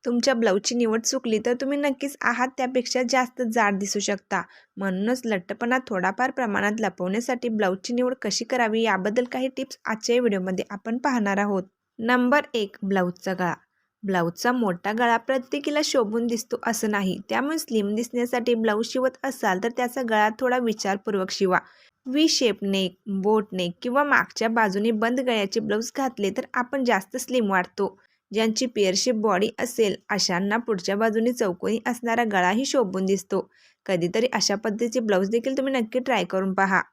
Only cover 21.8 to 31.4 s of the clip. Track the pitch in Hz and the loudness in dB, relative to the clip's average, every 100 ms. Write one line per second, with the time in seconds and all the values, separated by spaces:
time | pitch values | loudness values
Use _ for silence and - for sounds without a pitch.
21.8 | _ _ - 269 311 - 247 202 202 196 | _ _ -4 2 4 4 2 0 -2 0
22.8 | 185 175 - 196 190 214 214 185 175 175 | -2 -4 -6 -2 2 2 0 -4 -4 -4
23.8 | 247 254 294 269 180 - 226 226 220 190 | -2 0 4 2 2 -2 0 2 2 2
24.8 | 220 220 226 254 254 226 202 226 220 208 | 0 0 0 0 0 0 0 -2 -2 -2
25.8 | 233 - 269 247 196 202 254 - 247 277 | -2 -4 -4 -2 -4 -4 -6 -6 -4 -2
26.8 | 247 202 190 254 - 247 214 190 180 - | 2 2 0 -10 -2 0 2 2 0 -2
27.8 | 196 - _ _ _ 208 220 220 254 220 | -4 -4 _ _ _ -2 0 0 -2 0
28.8 | 196 190 - 220 220 185 214 - 247 - | 2 2 0 0 2 2 0 -2 -6 0
29.8 | 214 185 _ 196 - 175 196 220 240 208 | 0 0 _ -2 0 0 0 -2 0 -4
30.8 | - 202 226 220 233 247 | -2 0 2 2 0 0